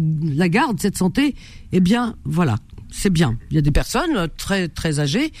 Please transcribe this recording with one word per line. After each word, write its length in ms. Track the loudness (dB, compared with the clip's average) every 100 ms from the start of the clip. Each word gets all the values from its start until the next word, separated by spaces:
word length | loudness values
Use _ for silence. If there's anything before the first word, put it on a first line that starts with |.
| 2 0
la 260 | 0 0 2
garde, 300 | 2 2 0
cette 180 | -2 0
santé, 380 | 0 2 0 -2 -12 -20 -2
eh 80 | 2
bien, 360 | 4 2 0 -6
voilà, 340 | -4 0 0 0 -6 -20 -16
c'est 180 | -2 0
bien. 280 | 2 2 0 -2
Il 60 | 0
y 20 |
a 40 |
des 100 | 4
personnes, 440 | 2 2 -2 0 0
euh, 120 | -2 -4
très, 300 | -2 -2 -2
très 320 | -4 -2 0
âgées 320 | 0 0 -2 -6